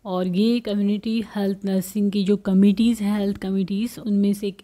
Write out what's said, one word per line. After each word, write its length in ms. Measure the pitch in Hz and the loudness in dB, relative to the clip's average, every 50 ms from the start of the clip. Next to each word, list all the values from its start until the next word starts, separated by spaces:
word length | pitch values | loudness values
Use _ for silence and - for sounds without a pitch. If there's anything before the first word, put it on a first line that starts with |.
| _ | _
और 220 | 208 185 180 185 | -4 -4 -2 -2
ये 320 | 185 175 190 214 226 240 240 | 0 2 2 2 2 2 0
कम्युनिटी 640 | 233 214 202 208 202 202 208 208 - 226 220 233 208 - - | -2 -4 -2 0 0 0 0 -2 -2 -4 -4 -4 -4 -4 -6
हेल्थ 220 | 208 202 196 196 196 - | -4 -2 -2 -4 -4 -4
नर्सिंग 460 | 196 190 190 185 - - 214 202 202 | -2 -2 -2 -2 -2 -2 0 0 0
की 120 | 196 208 196 | 0 0 2
जो 140 | 185 208 | 2 0
कमिटीज़ 680 | 202 - 202 190 190 196 202 196 202 226 233 233 214 202 | 0 0 2 4 6 6 6 6 4 2 2 2 0 -2
हैं, 160 | 202 208 208 | -2 -2 0
हेल्थ 180 | 202 202 202 | -2 -4 -4
कमिटीज़, 640 | 202 - 190 190 190 190 170 196 196 226 240 - - | -4 -6 -4 -2 -2 -2 -2 -2 -4 -4 -6 -8 -8
उनमें 340 | - 220 202 202 202 202 202 | -4 -2 0 2 2 2 0
से 140 | 202 208 | -2 -4
एक 140 | 202 196 - | -8 -8 -10